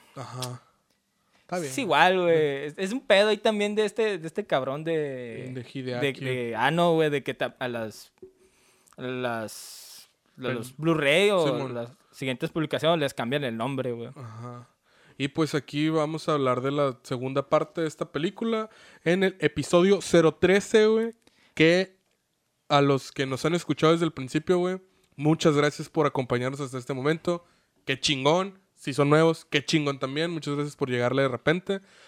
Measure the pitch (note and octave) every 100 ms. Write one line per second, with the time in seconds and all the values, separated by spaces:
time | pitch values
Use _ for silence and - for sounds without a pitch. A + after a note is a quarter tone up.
0 | _ - A#2+ B2+ B2 B2 _ _ _ _
1 | _ _ _ _ _ F3+ D3 C3+ A3+ D3
2 | F3 F#3 F3 E3 D3+ C#3 D3 D3+ F#3+ B3+
3 | - G3 G#3+ G#3 A3+ G#3+ G#3 G#3 G#3+ A3
4 | A3 F#3+ D#3+ - G#3 D3+ C3 C#3+ D#3+ D#3+
5 | C#3+ C3 A#2+ A2+ B2+ B2+ A#2 C3+ B2+ B2
6 | C#3 B2+ C3 B2+ A#2+ A2 B2+ E3 F3 D#3+
7 | D#3 C#3+ B2+ B2 B2+ - B2+ A#2+ A2 -
8 | - _ - _ _ _ _ _ _ -
9 | B2+ B2+ B2 A#2 G#2+ - - - - -
10 | - _ _ - B2+ B2+ A#2+ - D#3+ D#3
11 | C#3+ D#3+ G3+ G3 D3+ B2 C3 A#2+ A#2+ -
12 | _ - C3 B2 D#3+ E3+ D3+ B2+ D3+ E3+
13 | C#3 - A#2+ C#3+ C#3 A2+ A#2+ C#3 B2+ A#2
14 | A#2 C#3 A#2+ A2 A#2+ A#2+ B2 _ _ _
15 | _ - C3+ - D#3 D3+ - C#3+ D#3 D#3+
16 | D3+ D#3+ - D3+ C3 B2 C3 C#3+ C#3 B2
17 | - B2+ C3 C3+ C#3 D#3 D#3 - D#3+ -
18 | E3 C#3 E3+ G3 A3+ A3 A3 - - -
19 | D#3+ F#3 F#3+ F#3+ D3+ - C#3+ F3 F#3 G3
20 | - F3 D#3+ - F3+ G3 - A3+ G#3+ A3
21 | A3+ - _ _ _ - D#3+ F3 F#3+ _
22 | _ _ _ _ _ _ - D3 C#3 C#3
23 | - - C3+ C3 D#3 E3+ - D3 D#3 E3
24 | E3 - B2+ - - F3+ F3+ F#3 - _
25 | _ - D3 D#3+ E3+ C#3+ D3 - D3+ -
26 | D3 - B2+ B2 B2+ C#3 C3+ B2+ A#2+ C3+
27 | C3+ D#3+ - F3 - _ _ _ - C3
28 | - C#3 C3+ E3+ G3 F#3+ _ _ - C3+
29 | C#3+ D3+ E3 D#3+ - D3 - D#3+ C#3+ C3+
30 | C3 C#3+ E3 E3 C#3+ C#3+ D3 - C3+ B2
31 | A#2+ C3 C3+ A#2+ - F3 - G3 - _